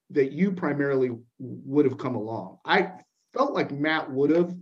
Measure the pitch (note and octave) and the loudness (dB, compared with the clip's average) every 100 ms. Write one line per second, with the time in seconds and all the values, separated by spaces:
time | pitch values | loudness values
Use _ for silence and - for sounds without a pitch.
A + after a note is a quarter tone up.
0 | - C#3+ C3+ C#3+ G3+ F3+ D3 C#3+ C#3 C3+ | -4 0 2 2 0 0 -2 0 0 2
1 | C3 A#2 - - B2+ B2 C3+ C#3+ C#3 - | 0 -2 -12 -16 -12 -12 -2 4 4 2
2 | C3 A#2 G#2+ A2+ F#2 - - F#3 F3+ - | -6 -4 -6 -8 -10 -10 0 2 0 -6
3 | - _ _ A#3+ C#4+ F#3 C#3 C#3+ D3+ D#3 | -20 _ _ -2 0 0 -2 -2 0 0
4 | D#3 C3 C#3+ E3 F3 - | -2 0 4 4 2 -2